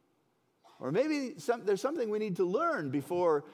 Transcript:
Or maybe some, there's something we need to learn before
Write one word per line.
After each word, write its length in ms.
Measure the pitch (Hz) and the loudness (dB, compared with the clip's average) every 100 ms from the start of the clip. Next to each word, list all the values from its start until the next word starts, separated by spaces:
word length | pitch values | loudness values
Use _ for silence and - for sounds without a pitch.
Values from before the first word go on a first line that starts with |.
| _ _ _ _ _ _ - - | _ _ _ _ _ _ -20 -10
Or 120 | 127 | -2
maybe 460 | 175 302 294 254 - | 0 2 0 -4 -6
some, 260 | - 233 | -2 -2
there's 160 | 190 196 | 0 0
something 300 | 262 320 226 | 0 -2 -2
we 80 | 214 | 0
need 180 | 214 180 | -2 0
to 80 | |
learn 460 | 180 220 339 269 143 | 0 2 0 0 -2
before 540 | 139 135 175 180 147 143 | -4 -2 2 4 4 0